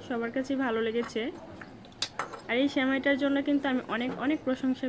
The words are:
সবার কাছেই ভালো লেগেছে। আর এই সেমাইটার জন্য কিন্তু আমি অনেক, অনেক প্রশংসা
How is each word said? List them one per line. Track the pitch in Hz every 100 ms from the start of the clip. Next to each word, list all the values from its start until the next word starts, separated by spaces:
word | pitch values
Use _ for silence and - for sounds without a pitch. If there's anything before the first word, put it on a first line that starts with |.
| -
সবার | 240 233 240
কাছেই | 262 269 269
ভালো | 220 226
লেগেছে। | 226 233 226 240 - - - - - - - - - - - -
আর | 233
এই | 277 294
সেমাইটার | 262 269 277 277
জন্য | 277 277 285
কিন্তু | 285 277
আমি | 254 - 214
অনেক, | 247 240 262
অনেক | 311 -
প্রশংসা | 254 262 254